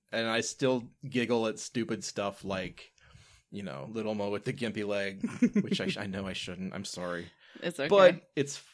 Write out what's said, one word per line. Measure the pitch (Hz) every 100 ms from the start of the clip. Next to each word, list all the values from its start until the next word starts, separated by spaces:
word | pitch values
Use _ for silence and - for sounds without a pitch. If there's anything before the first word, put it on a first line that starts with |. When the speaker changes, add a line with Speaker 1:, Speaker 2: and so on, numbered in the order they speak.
| _
Speaker 1:
and | 110 113
I | 113
still | 113 - 135 127 120 - 139
giggle | 127 113 120 113
at | 107
stupid | - 123 110 107
stuff | - - 101 98
like, | 95 95 87 - - _ - - - - _
you | 98
know, | 95 69 69
Little | 110 107
Mo | 104 101
with | 101
the | 127
gimpy | 104 117 107 101
leg, | 101 98 98 - -
Speaker 2:
<laughs> | 240 208
Speaker 1:
which | - 190
I | -
sh-, | 131
I | 101
know | 95 95
I |
shouldn't. | 92 - 90 92
I'm | 95 101
sorry. | - 90 87 87 - - -
Speaker 2:
It's | - 175
okay. | 143
Speaker 1:
But | 202 180 170 -
it's, | - 139 - -